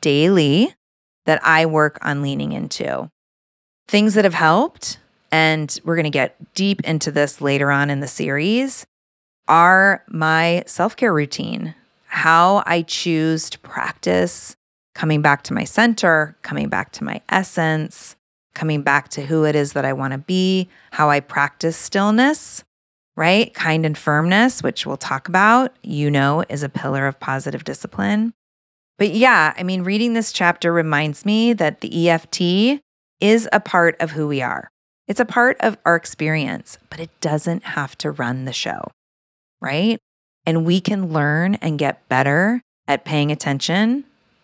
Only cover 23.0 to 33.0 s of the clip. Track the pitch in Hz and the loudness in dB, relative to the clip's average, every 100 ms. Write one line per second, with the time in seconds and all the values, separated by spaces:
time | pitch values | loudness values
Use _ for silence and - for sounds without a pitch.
23 | _ - 160 196 - - 165 160 160 147 | _ -2 2 4 2 -2 -2 0 -2 -2
24 | - 147 170 190 254 - 135 - - 135 | 0 0 2 2 2 0 -6 -6 -8 -8
25 | - 135 - 185 214 240 254 - - 147 | -6 -6 -2 2 4 4 2 -6 -8 -2
26 | 147 143 139 151 - 143 143 - 139 139 | 0 2 2 0 -4 -6 -6 -6 -4 -2
27 | 139 135 - 135 139 - - 135 - - | -2 -4 -6 -6 -6 -8 -10 -12 -10 -4
28 | 202 214 226 - _ _ _ _ _ - | -2 0 -2 -6 _ _ _ _ _ -4
29 | 208 202 254 214 156 - 185 185 180 208 | -2 4 4 6 2 0 -4 -4 -2 -2
30 | 240 226 220 - 175 170 175 170 160 147 | 0 -2 -4 0 0 0 0 0 0 -2
31 | 151 147 202 214 233 226 156 - - 165 | -2 -4 -2 0 2 2 0 -2 -8 0
32 | 170 165 - - 175 185 233 285 _ _ | 2 2 -2 -2 0 2 2 0 _ _